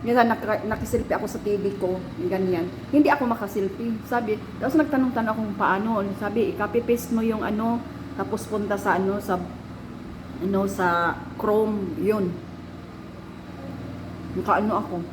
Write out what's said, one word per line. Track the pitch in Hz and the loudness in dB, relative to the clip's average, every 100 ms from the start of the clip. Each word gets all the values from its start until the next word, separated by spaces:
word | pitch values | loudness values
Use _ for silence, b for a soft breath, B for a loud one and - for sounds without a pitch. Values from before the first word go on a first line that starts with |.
| 226 | 4
Minsan, | 247 233 | 6 6
naka-, | 226 214 214 | 4 0 0
nakaselfie | 208 214 - 226 - | 0 -2 0 0 2
ako | 180 208 | 0 0
sa | - | -2
T | 208 202 | 0 2
V | 196 196 | 0 0
ko, | 185 185 180 - | 0 0 -4 -4
yung | 180 | -2
ganyan. | 190 185 170 180 - - | 2 2 2 0 -6 2
Hindi | 294 294 | 6 6
ako | - 240 | 6 2
maka-selfie. | 233 196 208 196 - 233 214 - | 0 -2 0 -2 -2 -4 -4 -2
Sabi, | 240 214 208 - - | -2 0 -4 -6 -4
tapos | 254 311 | 2 4
nagtanong-tanong | 302 269 254 240 226 | 4 4 2 2 0
ako | 220 | 0
kung | 214 196 | -2 2
paano. | 165 190 220 220 196 196 | 2 2 2 0 0 -2
Sabi, | 208 214 208 | 0 2 2
i-copy | - 208 233 226 | 0 0 0 2
paste | 233 - | 0 2
mo | 226 226 | 0 2
yung | 214 | 0
ano, | 175 214 226 233 - - - | 0 0 0 0 -4 -10 -10
tapos | - 190 214 - | -6 -4 -4 -2
punta | 214 202 202 | -2 0 0
sa | 202 | 2
ano, | 175 190 202 | 2 2 0
sa, | 202 180 180 - - - - - - - - - | 0 -2 -2 -10 -12 -12 -12 -12 -12 -12 -12 -4
ano, | 185 196 196 | 0 2 2
sa | - 180 170 170 - - | 2 2 4 2 -2 -8
Chrome, | - 214 214 214 208 185 160 | -4 2 4 4 0 -2 0
yun. | 185 214 180 170 - - - - - - - - - - - - - - - - - - - 185 | 2 2 0 -2 -10 -14 -14 -14 -14 -14 -14 -14 -14 -14 -14 -12 -10 -10 -10 -10 -10 -10 -6 -4
Nakaano | 208 180 208 202 | 2 2 4 0
ako. | 214 175 170 | -2 -6 -6